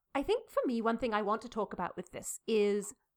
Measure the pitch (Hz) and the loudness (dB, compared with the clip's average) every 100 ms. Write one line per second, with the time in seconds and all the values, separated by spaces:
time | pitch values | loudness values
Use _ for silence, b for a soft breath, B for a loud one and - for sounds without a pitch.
0 | _ 269 285 480 - 554 349 233 220 233 | _ -4 0 -2 -2 -2 0 2 2 0
1 | 240 208 202 220 240 226 190 - 180 - | 0 0 0 -2 -2 -4 -4 -4 -6 -6
2 | - 117 - - - 220 208 208 196 - | -10 -10 -10 -8 0 4 4 2 -2 -12
3 | _ | _